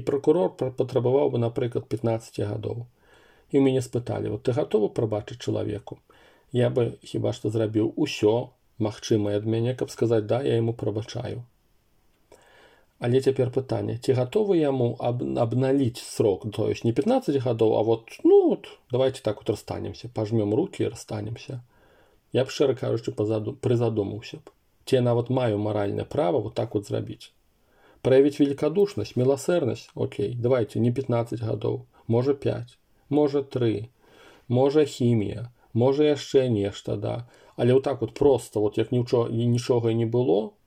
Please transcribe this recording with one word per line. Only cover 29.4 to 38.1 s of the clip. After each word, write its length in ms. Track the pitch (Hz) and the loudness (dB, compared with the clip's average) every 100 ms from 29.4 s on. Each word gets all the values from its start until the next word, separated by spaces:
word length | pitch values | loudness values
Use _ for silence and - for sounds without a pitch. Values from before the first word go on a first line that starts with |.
| - 175 131 117 - | 0 0 0 -4 -8
окей, 400 | - 117 - 110 | -6 -6 -4 -4
давайте, 480 | 123 117 131 107 113 | -2 0 2 0 0
не 80 | 117 | 0
пятнаццаць 560 | 120 - 120 117 113 113 | 0 0 -2 -2 -6 -6
гадоў, 400 | 110 117 117 - _ - | -4 -4 -6 -10 _ -2
можа, 260 | 113 131 | 0 2
пяць, 480 | 139 117 120 120 _ _ _ _ | 0 -2 -4 -8 _ _ _ _
можа, 360 | 143 147 139 135 | 2 2 0 -2
тры, 480 | 123 120 104 113 _ _ - - - - | 0 0 0 -6 _ _ -20 -20 -20 -2
можа, 420 | 120 139 151 143 | 2 4 4 2
хімія, 640 | - 120 117 98 - 120 - _ | 2 2 2 0 -6 -12 -16 _
можа, 360 | 113 127 139 151 143 | 2 2 4 4 2
яшчэ 320 | - 139 127 | 2 2 4
нешта, 480 | 107 101 - - 107 | 2 0 -4 -6 -4
да. 320 | 113 117 120 - - - | -4 -6 -8 -20 -16 0
Але 200 | 123 131 | 4 4
вот 60 | |
так 180 | 143 131 | 2 -2
вот 160 | 117 | -6